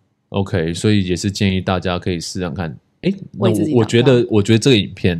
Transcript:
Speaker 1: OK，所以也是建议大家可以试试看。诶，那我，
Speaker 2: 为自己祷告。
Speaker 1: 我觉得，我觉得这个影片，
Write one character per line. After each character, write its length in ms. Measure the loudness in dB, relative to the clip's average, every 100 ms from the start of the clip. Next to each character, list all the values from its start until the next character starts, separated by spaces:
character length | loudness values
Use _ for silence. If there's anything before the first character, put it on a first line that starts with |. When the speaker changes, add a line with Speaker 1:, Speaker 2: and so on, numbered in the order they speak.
| _ _ _
Speaker 1:
OK， 460 | -4 -2 -2 -4
所 180 | -2 0
以 140 | 2 0
也 100 | -2
是 140 | -2
建 200 | -2 0
议 120 | 0
大 180 | -2 -4
家 180 | -2 -4
可 140 | -4
以 80 | -6
试 180 | -8 -8
试 120 | -8
看。 260 | -6 -10 -10 _ _
诶， 140 | -6 -6 -10
那 140 | -4 -2
我， 20 |
Speaker 2:
为 60 |
自 100 | 0
己 60 | 2
祷 40 |
告。 40 | 2
Speaker 1:
我 60 | 2
觉 160 | 2
得， 240 | 4 4 4
我 120 | 0
觉 100 | 4
得 60 | 4
这 100 | 4
个 80 | 2
影 160 | 0
片， 220 | -2 -2